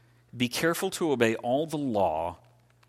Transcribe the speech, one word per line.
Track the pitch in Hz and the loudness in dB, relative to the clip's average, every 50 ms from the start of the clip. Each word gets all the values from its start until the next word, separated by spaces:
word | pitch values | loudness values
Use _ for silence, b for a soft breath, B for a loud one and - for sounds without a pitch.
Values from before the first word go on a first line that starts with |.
| b b b b b b - | b b b b b b -4
Be | 120 123 120 | -2 -2 -2
careful | - - - 165 170 - - 190 180 | 0 0 0 0 0 0 -4 -4 -4
to | - 185 160 139 | -2 -2 0 2
obey | 120 117 113 113 | 4 4 2 2
all | - - 120 123 139 160 | 0 -2 0 0 0 0
the | 156 156 | -2 -4
law | 151 143 131 113 101 95 85 78 78 82 87 87 - _ - _ _ _ _ _ _ _ | -4 -2 0 2 2 2 2 2 0 -4 -4 -6 -10 _ -20 _ _ _ _ _ _ _